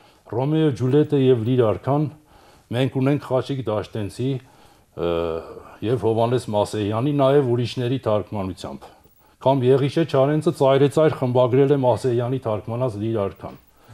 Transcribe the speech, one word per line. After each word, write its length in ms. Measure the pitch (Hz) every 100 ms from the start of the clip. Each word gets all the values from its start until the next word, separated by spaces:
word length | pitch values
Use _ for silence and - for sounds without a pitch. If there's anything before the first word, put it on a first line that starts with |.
| _ _ -
Ռոմեո 460 | 107 139 156 156
Ջուլիետը 480 | 107 127 143 147 143
և 240 | 131 123 110
Լիր 160 | 127
արքան 400 | 113 95 - 143 147 - _ _ _ _ -
մենք 320 | 117 131 135
ունենք 280 | 131 143 -
Խաչիկ 320 | 131 - 135
Դաշտենցի, 680 | 110 107 90 113 98 - 127 131 - _ - _ _
ը, 160 | - 85 85 85 82 - - - -
և 280 | 104 123
Հովհաննես 420 | 110 110 117 123 -
Մասեյանի, 680 | 104 101 107 101 110 139
նաև 340 | 143 135 143 127
ուրիշների 460 | 120 117 - 120 131
թարգմանությամբ։ 880 | 110 107 - 107 92 87 - 69 - - _ _ _ _
Կամ 200 | 131 135
Եղիշե 400 | 123 135 139 165
Չարենցը 480 | 165 135 135 151 170
ծայրեծայր 640 | 135 135 139 143 - 156 -
խմբագրել 560 | 127 127 127 127 139
է 60 | 143
Մասեյանի 600 | 127 113 131 120 120 131
թարգմանած 560 | 113 107 - 117 127 104
Լիր 160 | 110 113
արքան։ 360 | 98 - - - _ _ _